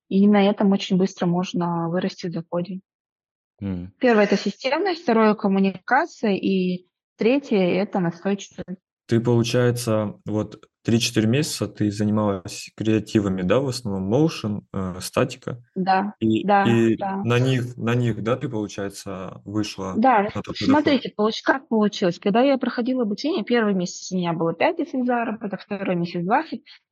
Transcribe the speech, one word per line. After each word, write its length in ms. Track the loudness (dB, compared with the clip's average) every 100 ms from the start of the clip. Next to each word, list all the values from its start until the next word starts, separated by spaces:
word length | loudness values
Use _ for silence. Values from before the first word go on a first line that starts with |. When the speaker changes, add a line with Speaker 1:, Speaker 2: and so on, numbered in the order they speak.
| -2
Speaker 1:
И 160 | 4 6
на 160 | 6 4
этом 240 | 2 2
очень 260 | 2 0 0
быстро 280 | 0 0 -2
можно 640 | -2 -2 -4 -2 -2 -2
вырасти 380 | -2 -4 -6 -8
в 40 |
доходе. 480 | -8 -6 -6 -6 -10 _ _ _ _ _ _ _ -10
Speaker 2:
Мгм. 340 | -6 -6 -8 -2
Speaker 1:
Первое — 240 | 2 4 4
это 100 | 2
системность, 640 | -2 -4 -2 -2 -2 -2
второе — 320 | 0 4 4 2
коммуникация, 960 | 2 2 0 -2 0 0 0 -2 -2
и 520 | 0 0 0 0 -4 _ _ _ -2
третье — 400 | 2 2 2 2 2 2
это 180 | 0 0
настойчивость. 800 | -2 -2 -4 -4 -6 -16 -14 -14 _ _ 0
Speaker 3:
Ты, 120 | 0
получается, 1000 | 4 2 2 2 2 0 0 0 -2 -6
вот 420 | -4 -4 -4 -8 _ _
три-четыре 440 | 0 2 2 2 2
месяца 420 | 2 0 -4 -6
ты 220 | -2 -2
занималась 800 | 0 0 2 0 -2 -6 -14 -14 -4
креативами, 640 | 0 0 2 0 2 0
да, 180 | 2 2
в 80 | 0
основном 360 | -4 -6 -4 0
моушен, 580 | 2 2 0 -6 -6 -6
э, 220 | -6 -6 -6
статика? 600 | -4 -2 -2 -4 -10 -10 -10 -4
Speaker 1:
Да, 380 | 0 2 0 -2
Speaker 3:
И, 220 | 0 2
Speaker 1:
да, 220 | 4 4
Speaker 3:
и 340 | 4 4 4 2
Speaker 1:
да. 260 | -2 -4
Speaker 3:
на 140 | 0 2
них, 380 | 2 0 -2 -4
на 180 | -2
них, 280 | 0 0 -2
да, 140 | -2 -2
ты, 120 | -4
получается, 920 | -6 -6 -6 -8 -8 -12 -10 -10 -14
вышла 500 | -6 -4 -4 -4 -6
Speaker 1:
Да, 340 | 2 4 4 0
Speaker 3:
на 80 | -4
тот 140 | -8 -4
Speaker 1:
смотрите, 20 |
Speaker 3:
марафон? 540 | 2 4 4 0 -2 -2
Speaker 1:
получ-, 260 | -2 -2
как 240 | -2 -2 0
получилось. 500 | 0 0 2 -2 0
Когда 240 | 0 2
я 160 | 4 2
проходила 440 | 0 -2 -2 -2
обучение, 420 | -2 -2 -2 -2
первый 300 | 0 2 2
месяц 360 | 0 -2 -6 -6
у 40 | -2
меня 160 | -2
было 200 | 0 -2
пять 240 | 2 0 0
тысяч 280 | -4 -2 -2
заработок, 540 | -2 -2 -6 -8 -8
второй 340 | -8 -6 -2
месяц 300 | -2 -2 -4
двадцать. 380 | 0 0 -2 -10 -14 -20 _